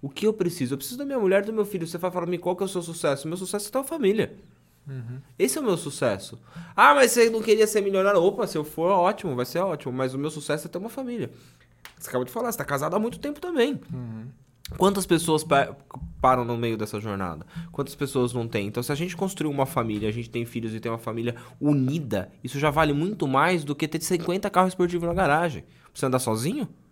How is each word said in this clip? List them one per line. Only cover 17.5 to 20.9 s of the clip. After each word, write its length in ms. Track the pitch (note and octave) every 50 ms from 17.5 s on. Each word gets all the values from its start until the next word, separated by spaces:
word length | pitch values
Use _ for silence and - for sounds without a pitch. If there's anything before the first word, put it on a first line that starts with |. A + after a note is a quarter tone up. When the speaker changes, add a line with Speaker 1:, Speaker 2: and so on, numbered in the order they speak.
| - - - -
Speaker 1:
Quantas 220 | - - C#3 - -
pessoas 380 | - C#3+ C3 - C3 B2 A#2+ A#2+
não 140 | B2 A2+ A2+
têm? 200 | - A2 G2 G2+
Então, 140 | G#2 A#2+
se 100 | B2 -
a 40 | D3
gente 200 | C#3 E3+ F#3 E3+
construir 340 | E3+ G3 F#3+ F#3+ - - D3+
uma 140 | C#3+ C#3 C3+
família, 440 | C3 - C3+ A#2 A2+ G#2+ G#2 G#2 A2
a 20 |
gente 180 | G#2+ A#2+ A#2+ A#2
tem 160 | - A#2+ A#2+
filhos 280 | A#2 - A#2+ A2+ A2+ A2
e 60 | A2
tem 120 | - A#2